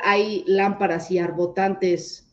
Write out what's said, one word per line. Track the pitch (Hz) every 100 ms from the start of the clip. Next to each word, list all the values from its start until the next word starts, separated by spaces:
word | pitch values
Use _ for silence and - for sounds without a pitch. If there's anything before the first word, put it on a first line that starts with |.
hay | - 202 208 202 -
lámparas | 196 196 196 185 170 -
y | 180
arbotantes | 170 156 175 180 190 190 180 170 160 - _